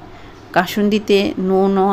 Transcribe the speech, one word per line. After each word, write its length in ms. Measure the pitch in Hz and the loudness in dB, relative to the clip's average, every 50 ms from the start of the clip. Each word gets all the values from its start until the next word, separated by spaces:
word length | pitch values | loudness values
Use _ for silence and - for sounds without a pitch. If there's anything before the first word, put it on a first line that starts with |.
| - - - - - - - - - - - | -10 -16 -20 -20 -20 -20 -20 -20 -16 -4 -2
কাসুন্দিতে 640 | 170 185 170 - 214 208 208 208 214 214 - 208 196 202 - - - 185 185 | -2 -2 0 -2 -2 0 0 0 0 0 2 2 2 2 0 -4 -4 -2 0
নুনও 380 | 190 190 196 196 196 196 190 202 | 2 2 2 2 2 2 2 2